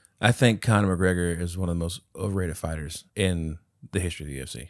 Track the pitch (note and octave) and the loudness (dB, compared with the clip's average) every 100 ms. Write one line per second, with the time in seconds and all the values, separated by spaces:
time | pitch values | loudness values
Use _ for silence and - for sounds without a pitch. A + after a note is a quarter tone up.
0 | _ - G#2+ A#2+ B2 G#2 - G#2 G2 F2+ | _ 2 2 6 4 4 4 4 4 4
1 | F#2+ F2+ F2 E2+ F2 F2+ F2+ E2+ E2+ F2 | 2 2 0 -2 -4 -2 -2 -2 -2 -6
2 | _ - G2 G2 F2 D#2+ D#2+ D#2 D2 - | _ -6 -4 -2 -4 -4 -6 -6 -8 -12
3 | - - F#2+ E2+ D#2+ D#2+ _ _ - F#2+ | -10 0 0 2 -2 -8 _ _ -4 -2
4 | F2+ - D2 C2+ B1+ - | -2 -6 -10 -10 -10 -12